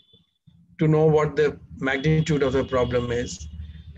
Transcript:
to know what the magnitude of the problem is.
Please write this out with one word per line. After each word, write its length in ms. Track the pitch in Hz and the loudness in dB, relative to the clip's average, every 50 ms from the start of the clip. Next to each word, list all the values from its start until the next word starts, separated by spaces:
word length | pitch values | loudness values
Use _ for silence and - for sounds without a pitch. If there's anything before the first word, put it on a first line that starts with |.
| _ _ _ - _ _ _ _ _ _ _ _ _ _ _ - | _ _ _ -20 _ _ _ _ _ _ _ _ _ _ _ -2
to 100 | 165 156 | 2 2
know 180 | 156 151 156 | 4 4 4
what 300 | 160 151 156 151 147 143 | 4 4 4 2 2 0
the 220 | 151 151 143 - - - - 80 101 | 2 0 0 0 -4 -14 -18 -12 -6
magnitude 640 | 131 135 131 135 135 156 156 156 151 - 156 143 139 | -4 -2 -2 0 0 2 2 2 2 2 2 2 2
of 100 | 131 127 | 2 2
the 120 | 135 127 | 0 -2
problem 480 | 117 135 127 123 120 123 123 120 120 117 | 0 0 0 0 0 0 -2 -2 -2 -4
is. 360 | 120 123 127 - - - - - - - - - - - - - | -4 -4 -6 -8 -12 -14 -14 -14 -14 -14 -14 -16 -18 -18 -14 -8